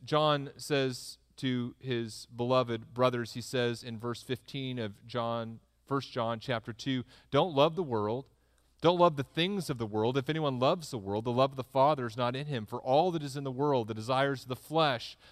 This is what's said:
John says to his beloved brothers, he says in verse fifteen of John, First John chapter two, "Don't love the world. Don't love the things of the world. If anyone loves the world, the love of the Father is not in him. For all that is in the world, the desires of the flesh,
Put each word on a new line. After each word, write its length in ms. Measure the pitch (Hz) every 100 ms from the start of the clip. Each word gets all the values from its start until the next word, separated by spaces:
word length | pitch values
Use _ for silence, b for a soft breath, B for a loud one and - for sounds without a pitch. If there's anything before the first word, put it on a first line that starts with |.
John 460 | 120 151 151 147 139 -
says 600 | - 143 131 123 - - _ -
to 400 | 131 123 120 -
his 480 | 131 120 117 - -
beloved 580 | 120 120 127 120 117 113
brothers, 420 | 117 127 120 113
he 60 | 123
says 440 | - 127 120 117
in 140 | 127 113
verse 220 | 120 117
fifteen 600 | - 123 - 143 131 127
of 260 | 107 101 117
John, 540 | 120 117 117 113 113 _ _ -
First 260 | 139 -
John 260 | 127 113 113
chapter 320 | - 113 113
two, 320 | 110 139 131 - B B
"Don't 240 | 139 180
love 200 | 139 156
the 80 | 165
world. 440 | 151 113 104 123 - _ _ _ _ -
Don't 180 | 160 180
love 180 | 175 143
the 60 |
things 480 | 127 - 180 202 156
of 80 | 127
the 80 | 110
world. 320 | 107 113 135
If 100 | 131
anyone 300 | 156 147 127
loves 320 | 131 180 151
the 80 | 123
world, 260 | 95 104
the 60 | 120
love 220 | 120 135
of 40 | 135
the 60 |
Father 420 | 120 135 143 143
is 120 | 120 110
not 180 | 123
in 120 | 131 147
him. 200 | 131 104
For 160 | 123
all 300 | 131 139 180
that 100 | 170
is 140 | 143 135
in 80 |
the 60 | 139
world, 340 | 123 147 131 110
the 80 |
desires 480 | 110 110 131 139 131
of 60 | 123
the 80 | 123
flesh, 600 | - 156 151 120 - - B